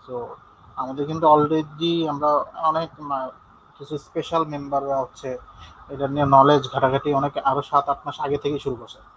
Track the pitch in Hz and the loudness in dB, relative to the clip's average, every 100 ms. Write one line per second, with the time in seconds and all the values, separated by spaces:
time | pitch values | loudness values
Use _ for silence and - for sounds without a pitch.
0 | - 123 117 - - - - - 131 135 | -12 -12 -10 -16 -20 -20 -20 -10 -8 -4
1 | 147 160 160 151 147 156 151 151 170 170 | -4 2 6 6 6 0 -2 -4 -2 0
2 | 156 143 151 147 - - 160 160 165 - | -2 0 2 2 0 -2 -2 0 -4 -10
3 | 151 139 131 - - - _ - 143 151 | -8 -6 -6 -12 -20 -20 _ -20 -10 -10
4 | - 170 160 165 156 147 143 139 139 135 | -8 -8 -2 -2 -2 -6 -4 -4 -2 -4
5 | 127 - 135 127 - - - - - 139 | -4 -8 -10 -10 -12 -20 -20 -20 -16 -6
6 | 139 139 143 139 139 147 135 135 135 139 | -4 0 6 8 8 6 2 0 0 0
7 | 147 139 143 139 135 135 143 147 139 139 | 0 -2 -2 -2 -2 -2 2 0 2 -4
8 | 147 - 135 143 143 143 143 123 117 - | -6 -8 -6 -4 -4 -4 -6 -8 -12 -20
9 | - | -20